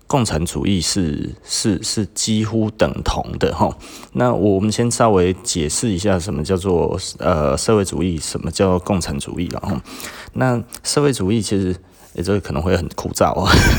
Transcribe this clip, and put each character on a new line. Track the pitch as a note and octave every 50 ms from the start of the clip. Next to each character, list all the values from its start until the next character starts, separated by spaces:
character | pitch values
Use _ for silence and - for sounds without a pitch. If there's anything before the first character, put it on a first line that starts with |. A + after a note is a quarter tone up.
| _
共 | _ - C#3 A#2
产 | - - D#2 F2
主 | - - C#2+ -
义 | - G2+ F2
是， | D#2+ - - G2 F2 D2+ D2 - - - - - -
是， | - - - - A2+ F#2 - A2+
是 | - - A#2 G2+ - -
几 | - - - A2 G#2+ G#2+
乎 | G#2 G#2 A2+ G#2+ G#2+
等 | - - G#2 C#2 - - -
同 | - - - - - - -
的 | - - -
哈。 | - - E2 - - - - - - - - -
那 | C3 B2 B2 A#2
我 | G#2 G2 G#2+ G2 F#2+
们 | G2+ G#2+
先 | G#2+ - A#2+ A#2+
稍 | A2+ - B2 A2+
微 | G#2 F#2 F2+ F#2 F#2 - -
解 | - - F#2 D2+ D2+
释 | - - C3 A#2
一 | G2 E2+
下 | G2 G#2 F#2
什 | F2+ E2 G#2 -
么 | D#2 D2+
叫 | E2 F#2+
做， | F2+ F2 G2 F2+ E2 D#2 D#2 D#2+ E2 - - - -
呃， | - E2+ F2+ D#2 D2 C#2 C#2
社 | - - - A2+
会 | G#2 G2
主 | - - - F2
义， | F#2 E2+ D#2
什 | - - - -
么 | - D#2+
叫 | - - G2 F#2+ F2+ F2+
共 | - - G#2 F2+
产 | - - - C#2+
主 | - - - C#2+
义 | F2 E2+
了 | - -
哈。 | - G#2 - - - - - - - - - - - - -
那 | - C3 B2+ B2 A#2+ - - - - -
社 | - - D3 C#3+
会 | C#3 -
主 | - F#2+ F#2 A2+
义 | A#2 F#2+
其 | - G#2+ G2
实， | F#2+ F2+ F2+ F2+ - - - - - - -
诶， | - F2
这 | F#2+ G2+
个 | G2+
可 | - - D2
能 | C#2+ D#2+
会 | F2+ F#2
很 | F2+ D#2 - -
枯 | - - -
燥 | - - F#2 E2 -
哦， | - F#2 - - - - - -